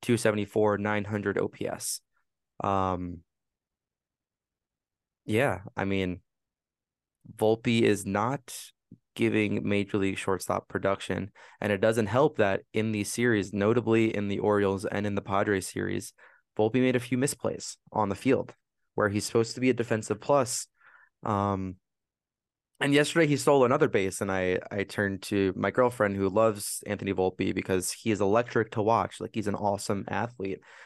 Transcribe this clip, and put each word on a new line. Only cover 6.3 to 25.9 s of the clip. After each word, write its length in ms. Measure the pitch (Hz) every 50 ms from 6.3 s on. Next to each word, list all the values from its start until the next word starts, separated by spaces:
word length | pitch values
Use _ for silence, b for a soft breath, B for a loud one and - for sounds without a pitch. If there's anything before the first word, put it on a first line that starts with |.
| _ _ _ _ _ _ _ _ _ _ _ _ _ _ _ _ _ _ _ - -
Volpe 460 | - 110 107 113 113 - 123 117 113 113
is 240 | 107 104 98 98
not 500 | 98 95 104 107 123 139 - - - - - - - _ _ _ _ 117 - _ _ _
giving 520 | - 113 110 107 110 107 98 104 107 107 101
major 300 | 101 101 101 - - 101
league 180 | 98 95 95
shortstop 520 | - - 98 95 90 - - 95 98 - -
production, 640 | - 95 92 98 98 - - - 92 95 98 101 B B B B B B
and 120 | 107 104 104
it 80 | 95
doesn't 260 | 110 110 113 101 104
help 320 | 95 107 131 151 151 - -
that 240 | 104 98 95 - - _ -
in 200 | 110 107 110 107
these 200 | 104 101 - -
series, 400 | 117 120 123 110 104 90 104 104
notably 600 | 98 101 107 113 123 110 113 113 113 110 110 -
in 140 | 101 104 101
the 100 | 101 104
Orioles 460 | 101 104 104 101 101 95 98 92 98
and 220 | - - 101 104
in 100 | 104 101
the 60 | 98 -
Padres 440 | - 98 98 101 107 101 92 -
series, 460 | - - 98 98 95 98 98 98 - - b b b b b b _ _
Volpe 240 | - 107 110 120 127
made 160 | 127 127 123
a 40 | 123
few 180 | 123 - 131 123
misplays 580 | 131 127 - - - 107 - - - - - - _ _ -
on 160 | 107 107 98
the 60 | 95
field 400 | - - 131 127 98 - - - _ _ _ _ _ _ _ _
where 140 | - 107 101
he's 180 | 101 104 -
supposed 280 | - - 117 113 113 -
to 60 | 127
be 100 | 127 131
a 40 | 120
defensive 460 | 120 113 - 117 110 107 - 104 101
plus. 460 | - - 143 143 123 123 - - - - b b b b b b b b b _ -
Um, 520 | 113 104 98 101 101 98 95 95 92 90 - _ _ _ _ _ _ _ _ _ _ _ _ _ _ _ _ _ _ _ _
and 140 | 131 143 143
yesterday 320 | 143 147 - - 165 160
he 100 | 147 143
stole 280 | 123 - 151 143 139 127
another 240 | 120 135 151 156 117
base, 340 | - 107 95 95 - - 107
and 100 | 98 95
I, 260 | 95 92 92 92 - - -
I 140 | 104 101 98
turned 380 | - - - 104 98 98 92 -
to 280 | - 104 98 98 92 90
my 160 | 98 98 98
girlfriend 460 | - 127 127 123